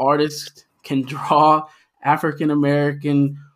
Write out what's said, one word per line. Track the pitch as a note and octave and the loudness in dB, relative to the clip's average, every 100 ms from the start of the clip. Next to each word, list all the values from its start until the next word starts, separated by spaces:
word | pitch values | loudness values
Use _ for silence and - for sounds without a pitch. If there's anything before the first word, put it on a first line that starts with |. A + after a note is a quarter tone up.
| C3+ | 0
artists | D3 D3+ D3 - _ _ _ | 0 0 -4 -16 _ _ _
can | - C3+ | -6 -4
<laughs> | C3 | -4
draw | C#3+ - D3+ D#3 D#3 D#3 _ _ _ | -10 0 4 4 4 0 _ _ _
African | C#3 D3+ D#3+ D3 D#3 | -2 0 -2 -2 -2
American | D3 C#3+ D3 C#3+ C#3+ D3 C#3+ C#3 C#3+ - | 0 2 2 0 -2 -2 0 0 -4 -18